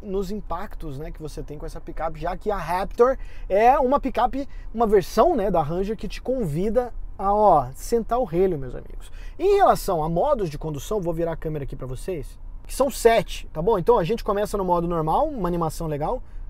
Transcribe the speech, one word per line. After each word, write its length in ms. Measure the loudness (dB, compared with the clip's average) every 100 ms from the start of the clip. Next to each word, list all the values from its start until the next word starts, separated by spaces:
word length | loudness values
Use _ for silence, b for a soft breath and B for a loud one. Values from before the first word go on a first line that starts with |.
nos 280 | -6 -4 -4
impactos, 680 | -6 -6 -8 -6 -8 -8 -8
né, 120 | -10
que 120 | -10
você 200 | -10 -10
tem 140 | -10 -10
com 80 |
essa 160 | -10 -10
picape, 400 | -10 -6 -6 -4
já 160 | -6 -4
que 140 | -2
a 80 | -2
Raptor 580 | -2 -2 0 4 4 2 B B 0
é 300 | 6 6 6
uma 200 | 4 2
picape, 480 | 0 0 0 0 -6 b b
uma 120 | 0 4
versão, 480 | 4 4 4 4
né, 160 | 4 2
da 120 | 2
Ranger 340 | 0 -2 -2 -4
que 100 | -8
te 140 | -6
convida 720 | -4 -2 -2 0 2 0 0 -4 -8 -2
a, 160 | 2
ó, 360 | 6 8 6 4
sentar 460 | -6 0 0 2 0
o 60 |
relho, 340 | 0 2 2 2
meus 160 | -4
amigos. 360 | -8 -10 -12 -12 B B 0
Em 180 | 4 6
relação 480 | 6 4 0 0
a 60 | 0
modos 400 | 2 2 0 -2
de 80 | -4
condução, 420 | -6 -6 -4 -4
vou 140 | -2
virar 180 | -2 -4
a 40 | -4
câmera 280 | -6 -6
aqui 100 | -6
pra 120 | -8 -8
vocês, 520 | -8 -8 -8 -8 -12 -14 -12 -6
que 80 |
são 160 | 0 0
sete, 580 | 4 6 6 2 -6 -8
tá 120 | -2
bom? 160 | 0 2
Então 200 | 4 4
a 60 |
gente 180 | 2 -2
começa 360 | -2 -2 -2 -2
no 60 |
modo 220 | 0 0 0
normal, 400 | -2 0 0 0
uma 220 | -2 -2
animação 380 | -2 -2 -4 -4
legal. 360 | -4 -4 -4 b b